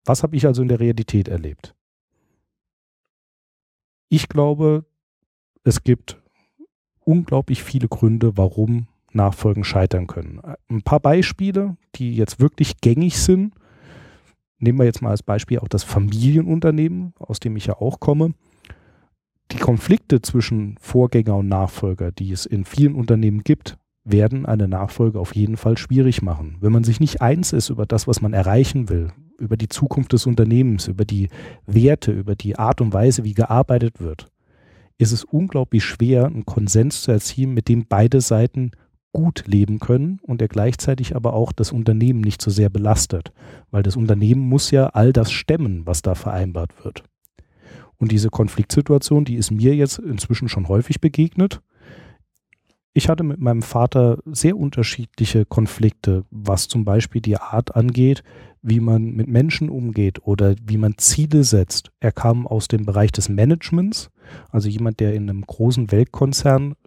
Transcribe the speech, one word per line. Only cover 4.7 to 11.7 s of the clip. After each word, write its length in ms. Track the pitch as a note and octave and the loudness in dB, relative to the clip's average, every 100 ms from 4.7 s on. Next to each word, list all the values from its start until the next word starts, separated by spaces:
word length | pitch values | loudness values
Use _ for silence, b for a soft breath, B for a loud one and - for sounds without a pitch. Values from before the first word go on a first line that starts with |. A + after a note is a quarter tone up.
| D3+ D#3 _ _ _ _ _ _ _ | 0 -4 _ _ _ _ _ _ _
es 180 | B2+ - | 0 0
gibt 400 | - A#2+ - - _ _ _ _ D#4+ _ _ _ | 0 0 -2 -20 _ _ _ _ -20 _ _ _
unglaublich 640 | - E3+ E3 C3+ C3+ B2+ | 0 0 0 -2 -2 -6
viele 240 | - C3+ A#2+ | -4 -4 -4
Gründe, 480 | - A2+ A2+ A2+ G2 | 0 2 2 0 2
warum 500 | F#2+ - G#2+ A#2+ A#2 _ _ | 0 2 0 -2 -4 _ _
Nachfolgen 520 | G#2+ G2+ - G#2+ G2+ | 0 0 0 -2 0
scheitern 420 | G2 G2 F#2 F#2 F2 | 0 0 2 0 -4
können. 340 | - D#2+ D#2+ - - - | -10 -12 -14 -16 -16 -8
Ein 140 | A2 | -6
paar 180 | - D3 | 0 2
Beispiele, 800 | C#3 E3+ F#3 - G3 F#3+ G3+ | 4 2 0 -2 -4 -2 -4